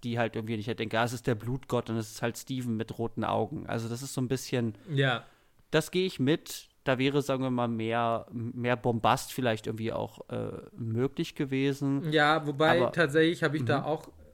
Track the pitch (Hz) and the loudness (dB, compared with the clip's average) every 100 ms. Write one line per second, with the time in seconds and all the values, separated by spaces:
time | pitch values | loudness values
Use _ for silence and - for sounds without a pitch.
0 | 123 117 113 117 110 110 110 110 110 110 | -4 0 0 -2 -4 -4 -2 -4 0 2
1 | 117 123 - 107 113 135 - 123 113 113 | 2 0 -2 -2 -2 -4 0 -2 0 -2
2 | 110 - 117 - - 131 123 110 110 110 | -4 -4 -4 -4 -6 -4 -2 -2 -4 -4
3 | 113 - 107 104 110 104 - 117 117 120 | -6 -2 0 0 0 -6 -6 -4 -4 -6
4 | 135 139 127 127 - 127 117 104 - 139 | -6 -4 -2 -2 -2 -2 -2 -4 -4 0
5 | 135 117 - _ _ _ - 156 - 180 | 0 0 -6 _ _ _ -2 0 2 0
6 | 185 - 131 170 - - - _ 139 127 | 0 0 2 2 -2 -14 -16 _ 0 2
7 | 135 143 135 131 131 123 120 113 113 117 | 4 2 0 0 0 0 0 0 -2 0
8 | 117 113 - 117 117 123 120 120 123 113 | 0 -2 -4 -8 -6 -2 0 0 0 2
9 | 110 131 - - 120 110 110 110 110 - | 4 4 0 -2 0 0 -2 -4 -4 -4
10 | 113 - - 113 107 - - - 113 113 | -6 -8 -8 -6 -6 -8 -12 -8 -4 0
11 | 139 - 165 - 139 135 139 135 139 139 | 0 -2 -6 -4 -2 0 0 0 0 0
12 | 151 151 147 156 147 139 160 170 - 160 | 2 4 4 4 0 2 4 6 4 4
13 | 156 156 160 175 156 147 120 139 143 160 | 4 6 4 4 0 0 0 0 0 -4
14 | - - - | -6 -20 -20